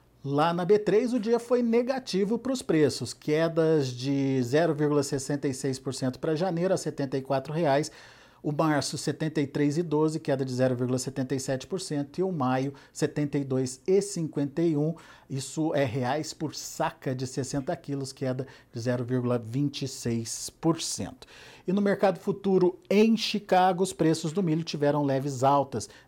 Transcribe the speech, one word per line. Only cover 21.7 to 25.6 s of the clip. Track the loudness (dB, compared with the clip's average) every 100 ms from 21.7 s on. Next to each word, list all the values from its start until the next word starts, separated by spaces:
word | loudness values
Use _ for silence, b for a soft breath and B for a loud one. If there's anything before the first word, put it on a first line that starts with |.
no | 0
mercado | 2 4 2 2
futuro | -2 -2 2 4 4 0 2
em | 6 6 4
Chicago, | 0 -4 2 4 4 4
os | 0
preços | 2 2 2 0
do | -2
milho | 0 0
tiveram | -2 0 2 2
leves | 2 0 -2 2
altas, | 4 4